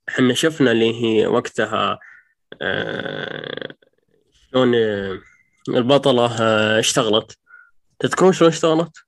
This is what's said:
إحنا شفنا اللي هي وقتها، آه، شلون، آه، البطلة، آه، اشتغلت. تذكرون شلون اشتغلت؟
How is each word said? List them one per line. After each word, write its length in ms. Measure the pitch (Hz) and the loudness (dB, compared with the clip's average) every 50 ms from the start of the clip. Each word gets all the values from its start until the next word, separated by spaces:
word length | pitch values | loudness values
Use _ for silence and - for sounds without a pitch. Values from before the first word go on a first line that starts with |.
| _ - | _ -6
إحنا 260 | - - 131 123 127 | -2 0 2 2 2
شفنا 380 | - - 160 156 - 143 123 | 2 0 -2 0 2 2 2
اللي 320 | 113 113 113 113 113 117 120 | 4 2 2 0 0 -2 -2
هي 220 | 113 110 107 95 | 0 0 2 2
وقتها، 720 | 90 107 120 117 - - - 110 107 110 101 101 98 98 - - - - - _ _ _ _ _ _ - - | 2 0 -2 -2 -4 -4 -6 -4 -4 -2 -2 -2 -2 -4 -6 -10 -18 -20 -20 _ _ _ _ _ _ -14 -10
آه، 1120 | - 95 92 - - - - - - - 101 101 - - - - - - - - - - - _ _ _ _ _ _ _ _ _ _ _ _ _ _ _ | -6 -6 -4 -4 -6 -6 -8 -8 -8 -8 -10 -10 -10 -10 -10 -12 -12 -12 -12 -12 -12 -12 -14 _ _ _ _ _ _ _ _ _ _ _ _ _ _ _
شلون، 240 | - 131 127 123 120 | -2 0 2 2 2
آه، 440 | 117 113 107 104 101 98 98 95 - - - _ _ _ _ _ _ - - | 2 0 0 -2 -4 -6 -6 -8 -10 -14 -20 _ _ _ _ _ _ -8 -4
البطلة، 580 | - 127 120 120 143 139 - 143 127 120 120 120 117 117 | -2 0 2 4 2 4 4 2 2 2 2 0 0 0
آه، 380 | 113 113 110 107 107 107 110 110 | 0 2 2 2 2 2 2 0
اشتغلت. 600 | 110 - - 143 123 110 104 113 - - - - _ _ - - _ _ _ _ _ _ _ - | 0 0 0 0 0 2 0 0 -2 -4 -10 -20 _ _ -20 -20 _ _ _ _ _ _ _ -6
تذكرون 340 | - 131 - - 180 185 | -6 -4 0 2 4 4
شلون 180 | 185 - 170 165 | 4 4 4 2
اشتغلت؟ 460 | 156 - - 165 156 160 170 165 - - - | 2 2 0 0 0 0 -2 -4 -8 -18 -20